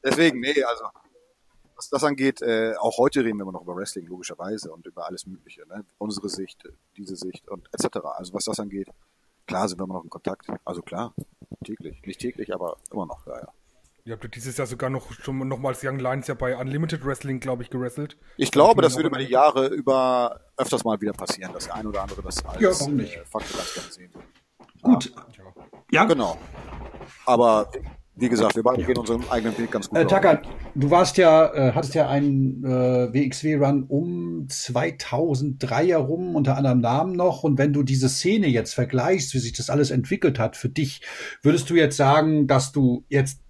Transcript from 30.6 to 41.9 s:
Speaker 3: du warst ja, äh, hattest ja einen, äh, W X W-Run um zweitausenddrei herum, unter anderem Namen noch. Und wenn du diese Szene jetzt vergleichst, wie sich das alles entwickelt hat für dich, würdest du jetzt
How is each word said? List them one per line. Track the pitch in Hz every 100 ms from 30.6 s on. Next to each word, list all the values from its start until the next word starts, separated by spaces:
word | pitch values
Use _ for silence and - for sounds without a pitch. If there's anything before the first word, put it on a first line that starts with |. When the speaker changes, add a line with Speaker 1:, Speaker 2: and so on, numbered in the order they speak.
| -
Speaker 3:
du | - 139
warst | 175 180 -
ja, | 175 160 160
äh, | 151 131
hattest | 143 139
ja | 160 135
einen, | 139 143 135 135 127
äh, | 135 127 127 123 123
W | 123 135
X | 131
W-Run | 156 151 139 139
um | 135 139 170 175 170 170 135
zweitausenddrei | - - 120 160 139 - 127 165 135 143 131 127 113 175
herum, | 165 135 165 180 165
unter | 135 135
anderem | 139 123
Namen | 117 131 175
noch. | 180 180 -
Und | 123 135
wenn | 143
du | 143
diese | 135 135 127
Szene | 131 170 220 180
jetzt | 117 110
vergleichst, | - 143 127 135 185 - 135
wie |
sich | 117
das | - -
alles | 139 143
entwickelt | 135 - 196 165 -
hat | 110 -
für | 120
dich, | - 139 - - - - -
würdest | 135 151 135
du | 170
jetzt | 151